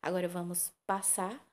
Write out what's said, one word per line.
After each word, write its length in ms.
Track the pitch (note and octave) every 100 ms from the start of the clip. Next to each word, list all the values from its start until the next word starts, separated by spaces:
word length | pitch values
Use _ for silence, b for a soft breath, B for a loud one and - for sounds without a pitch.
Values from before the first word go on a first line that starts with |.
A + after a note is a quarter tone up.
Agora, 260 | - F3+ F3+
vamos 440 | F3 F3 F3 - _ -
passar 520 | G3 G3 - F#3+ B3+ -